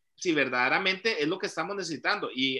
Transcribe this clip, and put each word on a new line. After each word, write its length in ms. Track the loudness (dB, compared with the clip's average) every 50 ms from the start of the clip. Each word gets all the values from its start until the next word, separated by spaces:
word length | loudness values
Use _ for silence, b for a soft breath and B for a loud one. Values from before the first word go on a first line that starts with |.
| _ _ _
si 200 | -4 0 2 4
verdaderamente 840 | 4 2 2 2 2 2 4 2 2 2 0 0 0 0 -2 0 0
es 80 | 0
lo 120 | 0 0 -2
que 80 | -4
estamos 280 | -4 -4 -4 -4 -4 -4
necesitando. 540 | -6 -6 -6 -6 -4 -2 0 0 0 -2 -4
Y, 280 | -2 0 0 0 0 -2